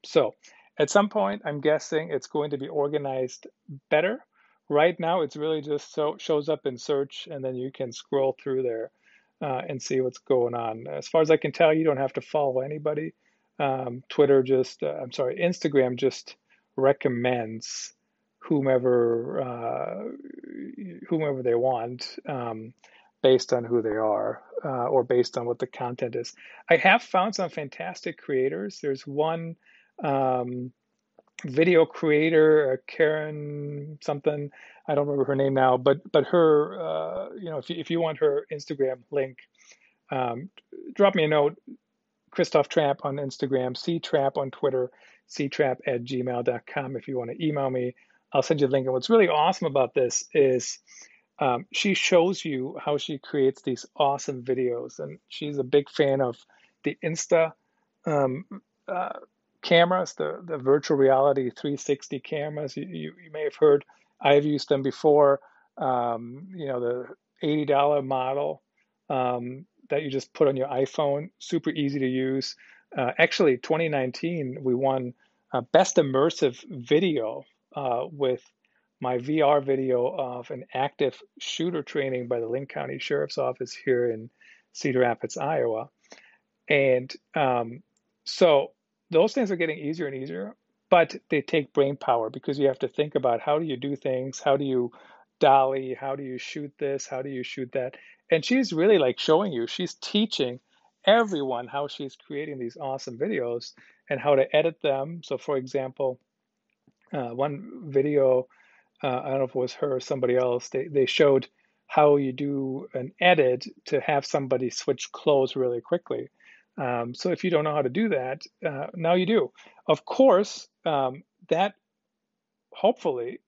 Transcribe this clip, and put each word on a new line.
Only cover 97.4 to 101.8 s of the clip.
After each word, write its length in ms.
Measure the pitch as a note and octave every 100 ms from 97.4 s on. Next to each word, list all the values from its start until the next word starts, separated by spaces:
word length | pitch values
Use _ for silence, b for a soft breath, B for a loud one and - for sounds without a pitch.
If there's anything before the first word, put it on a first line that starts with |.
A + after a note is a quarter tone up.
shoot 300 | B2 - B2+
that? 240 | C3+ A#2+ - B B _
And 120 | D#3+
she's 300 | - B3+ G#3+
really, 240 | D#3+ F#3+ G3+
like, 220 | C3 A#2+
showing 340 | - D#3+ G3+
you, 140 | C3 A#2
she's 280 | - F3
teaching 680 | - - G#3 A3 - B2 B2 _ _ _ _
everyone 640 | - A3+ A3 E3 C3+ A#2+ B2
how 220 | C#3